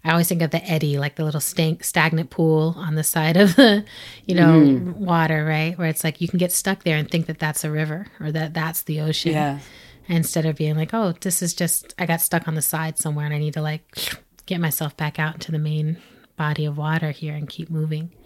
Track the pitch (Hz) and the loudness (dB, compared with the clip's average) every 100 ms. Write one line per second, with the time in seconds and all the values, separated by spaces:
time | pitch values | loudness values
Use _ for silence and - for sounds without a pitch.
0 | 160 165 170 175 160 165 - 160 151 143 | 0 2 4 2 0 0 0 0 0 0
1 | 143 - 156 147 - - 160 156 - 175 | -2 -2 -4 -2 -4 -2 0 -2 -2 2
2 | 160 160 165 - 160 156 160 165 165 156 | 2 2 -2 0 2 4 2 -2 -4 -2
3 | 156 165 156 170 202 170 254 208 208 - | -2 0 2 6 6 8 8 6 0 -12
4 | - - - 180 170 160 143 131 175 180 | -18 -12 -2 6 8 10 8 6 0 -4
5 | 185 170 160 156 156 156 160 170 165 156 | 0 2 2 0 0 0 0 0 -2 -2
6 | 160 - 170 180 175 - - 190 175 151 | -4 -2 -2 0 0 -2 -2 -2 0 0
7 | 151 170 160 156 156 151 160 151 156 156 | 0 -2 -2 -4 -4 -4 -4 -2 -4 -4
8 | 208 - 156 156 156 165 160 165 - 156 | -10 -10 -6 -4 -4 -4 -4 -4 -6 -4
9 | 156 156 165 151 147 139 - - - - | -2 -2 0 0 0 -2 -10 -20 -20 -16
10 | - 170 160 170 160 151 151 156 156 226 | -2 0 0 0 -2 0 -2 0 -2 -2
11 | 202 170 190 - 175 - 170 - - - | -2 -2 -4 -2 -2 -2 -2 -2 -6 -6
12 | 170 165 - 170 160 156 - 156 160 - | -2 -2 0 -2 -2 -4 -2 -2 -4 -4
13 | 156 147 147 147 151 151 151 156 _ - | -4 -2 -2 -2 -4 -4 -4 -6 _ -10
14 | - - _ _ - 175 165 - 151 - | -8 -8 _ _ -6 -2 -2 -2 -6 -4
15 | 151 - 156 160 - 156 151 151 151 170 | -6 -4 -4 -6 -6 -4 -2 -2 -2 -4
16 | - - _ - 151 151 151 147 151 160 | -10 -20 _ -6 -4 -2 -4 -4 -2 -2
17 | 151 143 151 151 147 - 165 160 156 156 | -2 -6 -8 -8 -10 -10 -8 -4 -4 -4
18 | 165 - | -8 -14